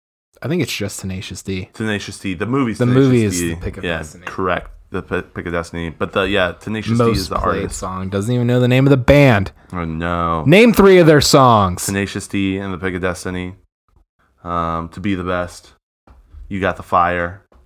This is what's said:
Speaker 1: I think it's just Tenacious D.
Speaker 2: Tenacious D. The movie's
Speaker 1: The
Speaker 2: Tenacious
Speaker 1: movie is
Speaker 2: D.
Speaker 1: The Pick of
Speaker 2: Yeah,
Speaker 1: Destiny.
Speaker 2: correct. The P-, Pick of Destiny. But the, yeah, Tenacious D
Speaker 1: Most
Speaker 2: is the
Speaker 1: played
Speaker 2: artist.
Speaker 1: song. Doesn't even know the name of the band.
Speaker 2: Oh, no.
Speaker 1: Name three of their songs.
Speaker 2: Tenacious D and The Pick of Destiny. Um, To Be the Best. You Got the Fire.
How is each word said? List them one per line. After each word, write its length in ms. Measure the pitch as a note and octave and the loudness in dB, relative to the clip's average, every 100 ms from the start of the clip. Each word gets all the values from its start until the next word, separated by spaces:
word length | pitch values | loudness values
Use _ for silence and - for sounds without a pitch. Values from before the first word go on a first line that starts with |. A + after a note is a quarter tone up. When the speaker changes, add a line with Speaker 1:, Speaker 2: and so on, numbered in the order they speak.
| _ _ _ - | _ _ _ -12
Speaker 1:
I 40 | B2 | -6
think 140 | E3+ | -4
it's 140 | B2+ - | -4 -6
just 240 | G2+ - | -8 -8
Tenacious 420 | F#2+ F#2+ - F#2+ | -10 -10 -10 -12
D. 280 | - F#2 F#2+ | -8 -8 -8
Speaker 2:
Tenacious 460 | - A2 G2+ - - | -8 -6 -6 -8 -10
D. 160 | G2 F2 | -8 -6
The 100 | G#2 | -4
movie's 320 | C3+ A#2+ G2+ | -2 -2 0
Speaker 1:
The 80 | A#2+ | 2
Speaker 2:
Tenacious 180 | C3 C3+ | 4 4
Speaker 1:
movie 180 | B2 | 4
is 160 | G#2 F2 | 2 0
Speaker 2:
D. 140 | E2+ E2 | -4 -4
Speaker 1:
The 60 | |
Pick 160 | G2 F#2+ | -8 -8
of 60 | |
Speaker 2:
Yeah, 140 | F2+ D#2+ | -6 -6
Speaker 1:
Destiny. 260 | D#2 F2 E2+ | -8 -14 -12
Speaker 2:
correct. 420 | - F#2 F2 - - _ | -4 -2 -2 -6 -20 _
The 100 | F#2 | -10
P-, 200 | - F#2 | -6 -6
Pick 240 | - G#2 F2 | -6 -10 -6
of 60 | |
Destiny. 360 | E2+ E2 E2+ E2+ | -6 -6 -8 -8
But 240 | D2+ G2 | -6 -4
the, 80 | G#2 F#2+ | -2 0
yeah, 220 | G2+ F2+ | 0 -2
Tenacious 480 | - G#2 A2 G#2 A#2 | -4 -8 -6 -2 0
D 40 | |
Speaker 1:
Most 140 | A#2 G2 | 2 0
Speaker 2:
is 120 | F#2+ | -4
the 60 | - | -4
Speaker 1:
played 220 | F#2 F#2+ | -2 -2
Speaker 2:
artist. 160 | G2 - | -6 -8
Speaker 1:
song. 300 | F#2 F#2 F#2+ | -10 -8 -6
Doesn't 240 | G2 A2 | -4 -2
even 120 | B2 A#2+ | -2 0
know 140 | B2 | 2
the 80 | B2 | 2
name 180 | B2+ C#3 | 4 4
of 60 | |
the 40 | C3+ | 4
band. 540 | A#2+ C#3+ C#3 G2+ F2+ - _ | 4 6 6 4 0 -10 _
Speaker 2:
Oh, 100 | F2+ | -8
no. 600 | E2 D#2+ E2+ F2 E2+ E2 C3 | -6 -4 -4 -2 -2 0 4
Speaker 1:
Name 260 | F#3+ A#3+ | 6 6
three 280 | G3+ G3 F#3 | 6 6 8
of 80 | D#3+ | 8
their 120 | D3 | 6
songs. 640 | - D3 B2+ A2 F#2 F2+ - | 6 6 6 6 2 -2 -4
Speaker 2:
Tenacious 400 | G2 G2 G2+ - | -4 -4 -6 -6
D 300 | G2+ G2 F#2+ | -2 -2 -2
and 120 | G2 | -6
The 60 | F2 | -6
Pick 160 | F#2+ | -6
of 80 | F2+ | -4
Destiny. 540 | F#2 F2 F#2+ F2+ F2+ G2+ _ _ _ _ _ _ _ _ | -4 -6 -8 -8 -8 -12 _ _ _ _ _ _ _ _
Um, 460 | F2 E2+ E2 E2 E2 | -6 -4 -4 -4 -8
To 100 | - | -6
Be 160 | G2+ F2+ | -4 -4
the 80 | |
Best. 500 | F2+ F2+ F2 - - _ _ _ _ _ _ - - | -4 -4 -6 -12 -20 _ _ _ _ _ _ -20 -10
You 120 | G2 | -4
Got 160 | F#2+ - | -4 -4
the 60 | |
Fire. 580 | - F#2 F2 F2 F2 G2 _ _ | 0 2 2 0 -4 -8 _ _